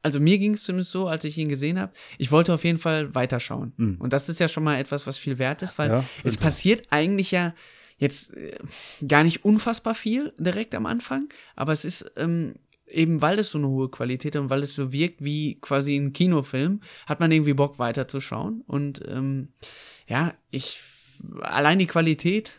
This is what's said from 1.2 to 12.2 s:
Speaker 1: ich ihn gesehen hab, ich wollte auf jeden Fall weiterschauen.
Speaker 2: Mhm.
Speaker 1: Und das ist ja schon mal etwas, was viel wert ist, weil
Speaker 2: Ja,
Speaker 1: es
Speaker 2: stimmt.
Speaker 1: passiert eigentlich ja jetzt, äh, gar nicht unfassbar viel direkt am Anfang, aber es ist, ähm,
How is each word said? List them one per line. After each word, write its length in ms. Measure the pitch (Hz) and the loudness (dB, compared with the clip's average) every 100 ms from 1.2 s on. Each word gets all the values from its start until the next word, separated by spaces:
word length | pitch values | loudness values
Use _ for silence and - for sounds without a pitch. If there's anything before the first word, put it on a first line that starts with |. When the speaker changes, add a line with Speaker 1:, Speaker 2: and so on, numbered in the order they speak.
Speaker 1:
ich 120 | 156 156 | -6 -4
ihn 100 | 151 | -4
gesehen 300 | 139 143 180 | -2 -2 -2
hab, 140 | 190 - - - | -6 -10 -20 -6
ich 120 | 135 | 4
wollte 240 | 151 170 | 6 6
auf 80 | 165 | 4
jeden 140 | 170 165 | 2 2
Fall 360 | 165 156 147 131 | 0 0 0 -2
weiterschauen. 560 | 127 123 - 120 120 - | 0 -2 -4 -6 -6 -2
Speaker 2:
Mhm. 200 | 113 90 | 0 0
Speaker 1:
Und 140 | 123 | 0
das 160 | 139 151 | 0 0
ist 100 | 165 | 0
ja 80 | 160 | 0
schon 140 | - | 2
mal 160 | 156 139 | 0 0
etwas, 280 | 135 143 135 | -2 -6 -6
was 100 | 135 | -6
viel 200 | 147 127 | -6 -2
wert 240 | 131 151 | -2 -2
ist, 140 | 185 - | -8 -2
weil 120 | 143 | 2
Speaker 2:
Ja, 80 | 117 131 - | 2 0 -4
Speaker 1:
es 120 | 127 | -2
Speaker 2:
stimmt. 60 | 110 | 2
Speaker 1:
passiert 460 | 156 - 185 233 - | 2 4 4 2 2
eigentlich 420 | 147 165 196 190 | 2 4 2 2
ja 200 | 180 175 165 - - - _ | 2 0 -4 -20 -20 -20 _
jetzt, 340 | 139 - - - | -2 -2 -12 -14
äh, 200 | - - - - - - 139 | -14 -12 -14 -14 -16 -10 4
gar 160 | 147 | 6
nicht 200 | 165 165 | 6 4
unfassbar 520 | 208 214 233 226 226 220 | 4 4 2 -4 -4 -4
viel 360 | 214 240 294 - | -2 -2 -4 -4
direkt 380 | 170 190 226 - | -2 -2 -6 -4
am 100 | - | -4
Anfang, 420 | 240 - 269 285 - - - | -4 -4 -6 -6 -12 -20 -6
aber 160 | 143 | -2
es 120 | 151 | -2
ist, 280 | 165 - - | -4 -8 -10
ähm, 380 | - | -4